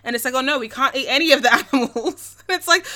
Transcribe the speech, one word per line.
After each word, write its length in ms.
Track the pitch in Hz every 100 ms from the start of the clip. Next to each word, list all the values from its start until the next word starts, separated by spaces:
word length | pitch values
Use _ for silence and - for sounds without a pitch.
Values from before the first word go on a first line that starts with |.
and 100 | 240
it's 100 | 240
like, 100 | 254
"Oh 60 | 254
no, 180 | 262 294
we 100 | 226
can't 260 | - 269
eat 120 | 269 254
any 240 | 269 330
of 100 | 269
the 100 | 240
<laughs> 200 | 233 -
animals." 640 | 269 233 233 262 - - - -
And 80 | 370
it's 100 | -
like, 180 | 349 -